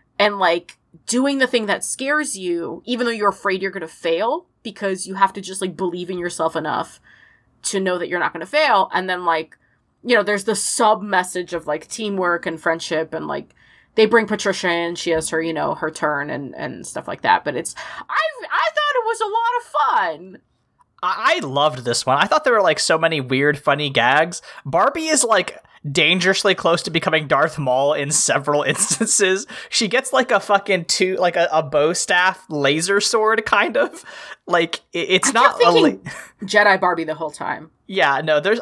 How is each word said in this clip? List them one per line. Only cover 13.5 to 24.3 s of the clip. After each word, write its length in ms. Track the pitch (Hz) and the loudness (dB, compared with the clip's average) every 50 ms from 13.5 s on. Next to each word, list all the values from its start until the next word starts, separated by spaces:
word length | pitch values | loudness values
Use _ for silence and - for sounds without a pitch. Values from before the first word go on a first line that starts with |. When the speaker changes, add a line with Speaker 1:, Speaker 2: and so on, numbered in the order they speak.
| _ _ _ _ _ _ _ _ - | _ _ _ _ _ _ _ _ 4
Speaker 1:
they 140 | 220 220 | 4 4
bring 180 | 214 233 226 220 | 6 6 4 4
Patricia 440 | 214 214 208 - 202 185 - - 180 | 4 -4 -2 0 -2 -2 0 -2 -2
in, 240 | 170 170 170 170 175 | -2 0 -2 -4 -4
she 160 | - - 175 | -6 -2 -2
has 180 | 160 160 156 - | 0 0 -2 -2
her, 120 | 165 160 | -4 -2
you 120 | 165 165 160 | -2 -2 -4
know, 220 | 147 151 143 143 | -2 -2 -4 -4
her 160 | - - 151 | -4 -6 -6
turn 400 | - - 160 151 147 143 147 147 | -4 -2 -2 0 0 -2 -4 -6
and, 240 | 135 139 139 120 - | -8 -8 -10 -12 -10
and 320 | - - 120 123 85 - | -10 -10 -10 -10 -12 -14
stuff 200 | - - - - | -12 -12 -10 -10
like 140 | - - - | -10 -12 -4
that. 220 | - 113 92 90 - | 2 2 2 2 2
But 100 | 147 123 | -2 -6
it's, 200 | - - - - - - - - - - - | -6 -8 -8 -10 -12 -14 -14 -14 -16 -10 -4
I, 100 | - 554 640 640 571 494 339 - | -2 -2 -2 -2 -4 -8 -10 -4
I 200 | 302 - - 640 | -2 0 0 0
thought 260 | 622 605 587 587 539 | -2 -2 -2 0 0
it 100 | 494 440 | 0 0
was 160 | 453 453 440 | -2 -2 -2
a 40 | 440 | -4
lot 300 | 403 415 466 466 466 480 466 | -2 -2 0 0 0 -2 -2
of 40 | 466 - - 605 - - - 220 190 170 151 | -6 -4 -2 -2 0 0 0 0 0 -2 -4
fun. 240 | 151 180 190 185 - _ _ _ _ _ _ _ _ _ _ _ - 185 | -8 -14 -18 -20 -20 _ _ _ _ _ _ _ _ _ _ _ -6 -4
Speaker 2:
I, 320 | 180 180 - 226 277 339 | -4 -4 0 2 2 2
I 100 | 349 196 | 2 -2
loved 400 | 135 131 143 147 156 135 131 120 | -2 0 2 2 2 0 -2 -4
this 220 | 123 117 - - | -2 -2 -2 0
one. 100 | 127 131 | 0 4
I 80 | 143 185 | 4 4
thought 180 | 214 - 208 - | 4 4 2 4
there 100 | 262 233 | 4 4
were, 80 | 208 | 4
like, 180 | 190 165 151 - | 4 4 2 2
so 180 | - - 165 | 2 0 2
many 240 | 160 170 160 160 143 | 2 2 0 0 0
weird, 380 | 127 123 156 139 143 147 147 143 | -2 0 0 2 2 2 0 2
funny 320 | - 151 139 151 151 139 | 2 2 2 2 2 2
gags. 500 | 139 117 117 123 139 151 165 175 | 2 2 4 4 4 4 2 2